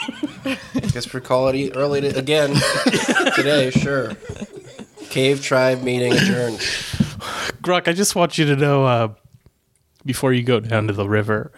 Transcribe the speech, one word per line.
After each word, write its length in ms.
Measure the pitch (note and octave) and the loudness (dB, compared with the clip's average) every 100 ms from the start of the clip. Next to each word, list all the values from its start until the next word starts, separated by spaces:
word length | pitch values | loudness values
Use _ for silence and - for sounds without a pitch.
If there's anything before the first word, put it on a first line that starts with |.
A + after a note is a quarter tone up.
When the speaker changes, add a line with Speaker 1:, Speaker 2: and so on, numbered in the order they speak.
| - - C#4+ - C4+ C4 - C4 G#3 | -12 -8 -10 -8 -8 -8 -6 -6 -4
Speaker 1:
Guess 200 | A#2+ - | -4 -6
we 60 | B2+ | -8
call 260 | - B2+ C3 | 0 2 2
it 80 | |
e-, 160 | C3+ C#3 C3 | 0 -2 -2
early 240 | C#3+ C#3+ | -2 0
to, 80 | C#3 C3+ | -2 -2
again 320 | C3 D#3 C#3+ | 0 2 2
<laughs> 840 | C#3+ - - - - - B3+ C#4+ - | 2 0 0 0 0 0 0 0 2
today, 340 | C#3 D3 C3 | 2 2 2
sure. 440 | - C#3 C#3 A2 - B4 - - - - - - - - | 0 0 -2 -4 -8 -14 -14 -14 -16 -20 -20 -20 -18 -8
Cave 320 | C3+ C3 C#3 | 0 0 0
tribe 400 | - C3 C3 B2+ | 0 2 2 0
meeting 280 | B2+ B2 B2 | -2 0 2
adjourned. 460 | B2 - B2 A#2+ G#2 - - - - - - - - - - | 2 2 2 -2 -4 -6 -6 -6 -2 -2 -2 -10 -8 -8 -6
Speaker 2:
Grok, 240 | F3 F3+ E3+ | 0 0 2
I 60 | |
just 240 | E3+ G3+ F3+ | 0 0 2
want 200 | E3+ - | 0 2
you 100 | D3 | 2
to 100 | C#3 | 4
know, 280 | C#3+ C#3 | 4 4
uh, 240 | C3+ A#2+ A2 G#2+ _ _ _ _ _ _ _ _ | 4 2 0 -4 _ _ _ _ _ _ _ _
before 280 | C3+ A#2+ C3+ | -6 -2 2
you 100 | B2 | 2
go 160 | A#2+ A#2+ | 2 0
down 300 | A2+ A2+ G#2+ | 2 0 0
to 40 | |
the 160 | G2+ G2+ | -2 2
river, 440 | G#2+ G#2+ G#2+ - | 2 2 -2 -4